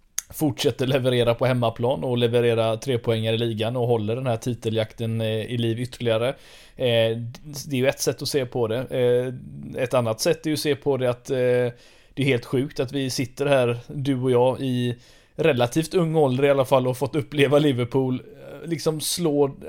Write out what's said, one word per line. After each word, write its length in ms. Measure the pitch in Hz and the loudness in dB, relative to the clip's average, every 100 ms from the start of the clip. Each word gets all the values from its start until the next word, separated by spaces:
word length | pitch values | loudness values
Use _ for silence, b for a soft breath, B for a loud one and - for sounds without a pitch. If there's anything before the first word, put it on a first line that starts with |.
| _ - - | _ -14 -12
fortsätter 560 | - 151 - 143 117 123 | -2 -2 0 -2 0 0
leverera 480 | 139 127 123 117 | 0 2 2 2
på 120 | 117 127 | 2 0
hemmaplan 580 | 127 117 - 117 143 | 2 0 0 -2 -2
och 140 | 143 120 | -2 0
leverera 580 | 120 120 120 113 113 110 | 2 4 2 2 0 -2
trepoängare 580 | 135 123 120 113 110 | -2 -2 0 0 0
i 40 | 113 | 0
ligan 380 | 117 110 110 127 | -2 -2 -2 -2
och 100 | 120 | 0
håller 300 | 117 104 120 | 0 0 -4
den 100 | 131 | -2
här 100 | 110 | -2
titeljakten, 840 | - 117 113 110 107 - 113 113 | -4 -4 -2 -2 -2 -4 -6 -2
eh, 60 | 110 | -2
i 280 | 110 104 120 | -4 -4 -2
liv 220 | 117 113 | -2 -2
ytterligare. 480 | 123 - 120 110 120 139 B B B B | -6 -4 0 0 0 -4 B B B B
Eh, 400 | 131 117 113 117 117 123 151 143 143 | 0 2 2 0 -6 -12 -14 -14 -4
det 60 | |
är 80 | 135 | 0
ju 80 | 131 | 0
ett 120 | - | 0
sätt 220 | - 131 | -2 -2
att 60 | 143 | -2
se 180 | 147 127 | -2 -2
på 200 | 135 113 | -2 -2
det. 100 | 113 131 | -2 -4
Eh, 920 | 135 123 123 127 127 101 143 143 - | 0 2 2 0 -8 -12 -14 -10 -4
ett 120 | 127 | 0
annat 260 | 131 117 113 | 2 0 0
sätt 260 | 175 165 160 | 0 0 0
är 40 | |
ju 40 | |
att 60 | 151 | -2
se 160 | 156 139 | 0 0
på 200 | 147 131 | 0 0
det 140 | 127 | 0
att, 200 | 123 - | -2 -2
eh, 420 | 131 127 123 123 120 b b b | 0 2 2 0 -4 b b b
det 80 | - | -2
är 40 | 135 | 0
helt 180 | 123 | 0
sjukt 360 | - 135 143 - | 0 -2 -2 -4
att 120 | 127 | -4
vi 180 | 139 131 | -4 -4
sitter 360 | 123 123 - 139 | -4 -6 -4 2
här, 320 | 139 123 120 - | 2 2 -2 -6
du 340 | 147 135 131 | -6 -2 0
och 80 | 127 | 2
jag, 300 | 123 127 120 | 4 4 0
i 360 | 135 123 123 120 b b b | -2 -2 -2 -6 b b b
relativt 600 | b 156 127 120 160 160 | b 2 4 2 0 0
ung 220 | 190 165 160 | 0 2 4
ålder 280 | 143 127 | 2 4
i 60 | 139 | 4
alla 140 | 139 | 4
fall 220 | 127 135 127 | 4 4 2
och 100 | 127 | -2
fått 200 | 135 160 | -2 -4
uppleva 420 | - 151 135 143 | -4 2 4 6
Liverpool, 560 | 151 123 123 135 131 127 - - - 139 | 4 2 0 0 0 -2 -6 -18 -18 -12
eh, 60 | 156 | -6
liksom 320 | 160 160 156 | -2 -2 -2
slå, 500 | - - 170 143 139 139 | -4 -2 0 2 2 0